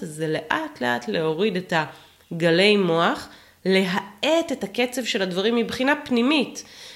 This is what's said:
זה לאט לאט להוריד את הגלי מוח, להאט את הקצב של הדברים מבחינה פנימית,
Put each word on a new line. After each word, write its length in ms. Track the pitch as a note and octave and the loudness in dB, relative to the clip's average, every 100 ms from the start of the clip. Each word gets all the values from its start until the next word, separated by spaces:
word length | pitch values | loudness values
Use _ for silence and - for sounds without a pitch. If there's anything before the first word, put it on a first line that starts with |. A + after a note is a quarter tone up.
זה 260 | F3 D3+ D#3+ | -12 -6 -2
לאט 520 | D#3 - D#4 D#4 D4+ | -2 -2 -4 -4 -4
לאט 280 | B3 A#3+ A#3 | -2 -2 -2
להוריד 480 | F#3+ D#3+ D#3 G#3+ F#3 | -2 -2 0 -2 -2
את 160 | F3+ E3+ D3+ - - _ _ | -2 -2 -2 -8 -20 _ _
הגלי 460 | E3+ E3+ E3 G3+ G#3 | -2 2 4 4 4
מוח, 520 | F#3 E3 F3 D4 - - - _ | 4 2 2 0 -8 -20 -20 _
להאט 880 | F#3 F#3+ F#3+ G3 - - C4 E4 E4 | 0 2 2 -2 -4 -4 2 2 0
את 120 | C4 | -4
הקצב 400 | G3 - B3 - | -4 -2 -2 -2
של 180 | A3+ G3+ | -4 -2
הדברים 340 | F#3+ F3 G3+ A#3 | 0 0 2 2
מבחינה 380 | A3 - C4 D4 | 0 0 0 0
פנימית, 600 | C#4+ B3 B3 D#4 A#3 - - - - | 0 2 2 2 0 -6 -18 -20 -20